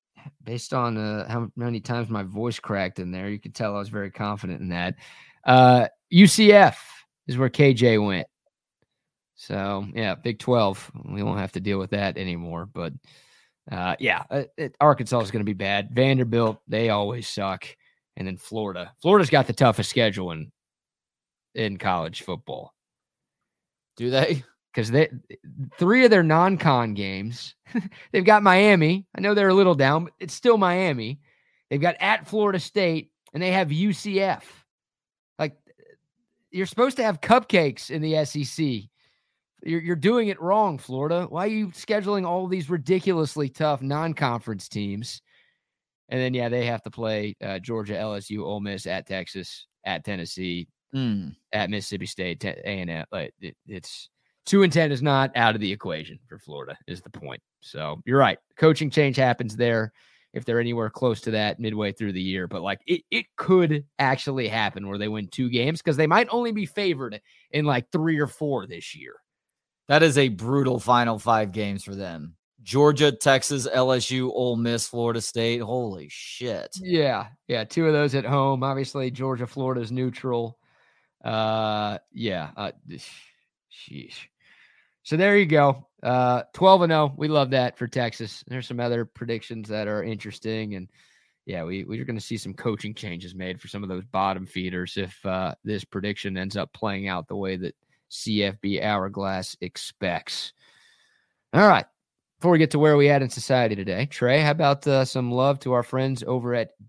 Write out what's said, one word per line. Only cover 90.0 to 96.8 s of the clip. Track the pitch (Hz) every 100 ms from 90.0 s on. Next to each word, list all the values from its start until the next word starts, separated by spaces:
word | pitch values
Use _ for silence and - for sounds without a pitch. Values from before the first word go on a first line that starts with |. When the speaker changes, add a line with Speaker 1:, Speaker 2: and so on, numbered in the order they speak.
Speaker 1:
interesting. | 82 107 104 - 110 110 107 98
And, | 92 _ _ _ _ _ -
yeah, | 90
we, | 82 95
we're | - 113
gonna | 131 113
see | - 110
some | 101
coaching | 95 120 104 107
changes | 107 104 87 92
made | 92 92 92
for | -
some | 101
of | 101
those | 92
bottom | - 95 98 95 92
feeders | 95 92 90 90 -
if, | 92 - 98
uh, | 92 92 -
this | 104 104
prediction | - 101 101 101 101 92
ends | 95 101
up | -
playing | -